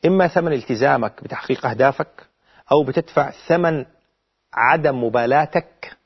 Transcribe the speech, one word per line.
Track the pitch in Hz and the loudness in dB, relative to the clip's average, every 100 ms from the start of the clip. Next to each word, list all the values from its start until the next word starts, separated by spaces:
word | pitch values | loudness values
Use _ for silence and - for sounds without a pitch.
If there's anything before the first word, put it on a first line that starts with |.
| 170 | 2
إما | 190 175 | 2 2
ثمن | 180 170 | 0 -2
التزامك | 143 - 113 135 139 110 - | -4 -4 0 2 2 -2 -8
بتحقيق | - - - 127 131 | -14 -14 -6 -4 -4
أهدافك، | 113 135 139 151 - - _ _ _ _ | 0 0 0 -8 -10 -20 _ _ _ _
أو | 143 | 0
بتدفع | 139 131 160 - 139 - - | 2 -2 -2 -2 -4 -6 -2
ثمن | 170 170 156 - _ _ _ _ _ _ | 0 2 -2 -6 _ _ _ _ _ _
عدم | - 120 160 151 131 | 0 2 2 0 0
مبالاتك | 120 117 117 139 151 175 - _ - - | -2 0 2 0 0 -2 -4 _ -20 -20